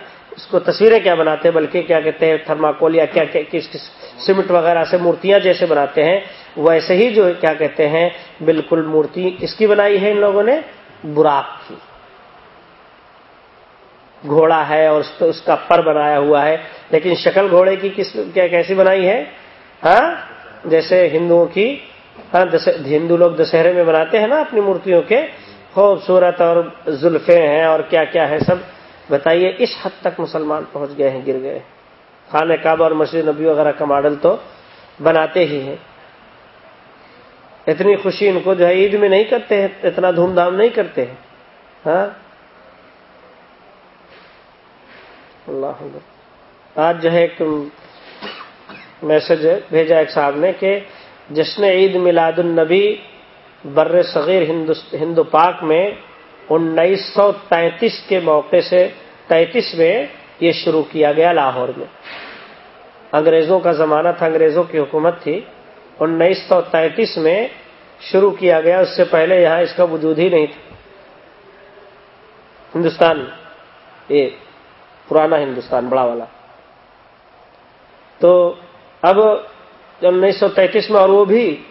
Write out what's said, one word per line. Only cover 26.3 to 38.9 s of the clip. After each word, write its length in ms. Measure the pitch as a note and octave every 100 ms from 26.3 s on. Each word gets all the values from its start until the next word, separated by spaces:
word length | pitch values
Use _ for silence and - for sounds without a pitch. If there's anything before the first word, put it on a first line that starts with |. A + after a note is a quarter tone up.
| F3
اور 160 | E3+ E3+ E3+ - -
زلفیں 600 | C#3+ E3 D#3 - E3+ D3+
ہیں 160 | D3+
اور 160 | D#3+ D#3+
کیا 240 | D3+ E3
کیا 240 | D3+ F3 D3
ہے 100 | D3+
سب۔ 180 | C#3 F3+ - - - - -
بتائیے، 420 | C#3+ D#3+ E3 F#3 F#3
اس 100 | A#3+ -
حد 200 | F#3 -
تک 180 | F#3 E3+
مسلمان 420 | D#3+ D#3+ D3+ D3+ -
پہنچ 180 | C#3+ C#3+ C#3+
گئے 120 | C#3
ہیں، 100 | C3 C3+
گر 160 | C3
گئے۔ 160 | C3+ C#3 - _ _ _ _ _ -
خانہ 220 | D3+ E3 D#3+
کعبہ 220 | D#3+ D#3+
اور 60 | E3
مسجد 380 | D#3 D3+ E3 D#3
نبی 160 | D3
وغیرہ 280 | D#3+ D3+ D3+ C#3+
کا 60 |
ماڈل 300 | D3 C#3+ D3
تو 220 | D3 E3 G#3 - - - - - -
بناتے 420 | D3 D#3+ D#3 F3+
ہی 160 | D#3+ D3
ہیں۔ 160 | C3+ C#3+ - - - - _ - - - - _ _ - - - - - - - -
اتنی 300 | D#3 F#3+ G3
خوشی 320 | G3 F3+ G3+
ان 120 | F3+
کو 100 | F3+
جو 120 | F#3 F3
ہے 60 |
عید 220 | F#3 G3+